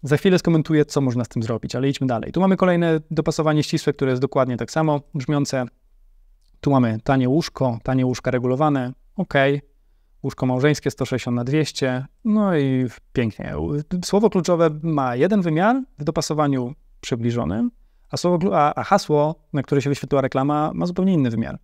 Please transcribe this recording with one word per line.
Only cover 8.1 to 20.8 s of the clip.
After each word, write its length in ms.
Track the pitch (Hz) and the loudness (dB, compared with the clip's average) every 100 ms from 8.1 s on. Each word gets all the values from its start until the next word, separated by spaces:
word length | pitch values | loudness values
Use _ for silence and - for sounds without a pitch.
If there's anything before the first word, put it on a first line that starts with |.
| 123 - | -2 -2
regulowane, 640 | 127 123 127 151 143 123 131 _ - | -2 0 0 2 0 -4 -10 _ -8
okej. 440 | 175 143 139 143 - _ _ _ _ _ | -2 2 2 0 -4 _ _ _ _ _
Łóżko 240 | 139 - 131 | -8 -2 -2
małżeńskie 440 | 127 143 143 143 | 2 2 2 -2
sto 140 | - | -4
sześćdziesiąt 300 | 127 127 - | -4 -4 -2
na 100 | 120 | -4
dwieście, 640 | 123 151 151 - 131 127 135 _ | -2 -2 -2 -2 -2 -2 -8 _
no 340 | 226 214 202 165 | -2 2 2 2
i 280 | 139 131 127 - _ | 2 0 -2 -6 _
pięknie. 420 | - 113 - - 147 156 147 151 180 | -2 -2 -4 -8 -6 -4 -4 -4 -6
Słowo 260 | 175 196 214 | 0 2 2
kluczowe 400 | 185 165 175 165 151 | 2 0 2 2 2
ma 340 | 165 151 131 123 | -2 -2 -2 0
jeden 260 | 165 208 | 2 2
wymiar 400 | 170 156 202 262 262 - | 0 2 2 2 -4 -8
w 60 | |
dopasowaniu 680 | 151 160 151 151 147 135 123 143 _ - | -4 -4 -2 0 0 0 -4 -10 _ -18
przybliżonym, 680 | - 120 117 117 143 202 240 - _ _ _ | -6 -2 -2 -2 -2 -2 -4 -6 _ _ _
a 60 | 135 | -4
słowo 220 | 175 180 | 0 0
klu-, 160 | 190 | 2
a, 200 | 185 147 | 2 2
a 100 | 143 | 0
hasło, 500 | 120 196 - 147 151 160 _ | 0 0 2 2 2 -2 _
na 100 | 151 | -6
które 200 | 131 143 | 0 0
się 80 | 135 | 0
wyświetliła 320 | 139 139 139 | -4 0 0
reklama, 480 | 131 135 139 147 156 | 2 0 0 0 -2
ma 120 | - | -2